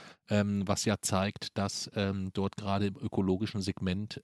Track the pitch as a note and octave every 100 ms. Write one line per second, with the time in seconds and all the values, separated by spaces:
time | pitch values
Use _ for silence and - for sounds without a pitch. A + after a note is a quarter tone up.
0 | - - - G#2 G2+ G2+ F#2+ G2+ A2 G2+
1 | - F#2+ G2 - - - G2 - - A2
2 | G2 G2 F#2+ G2 F#2+ - G2+ G2 G2+ F#2
3 | G#2+ - F#2+ F#2 G#2+ G2+ F#2+ - F#2+ F#2+
4 | G#2+ -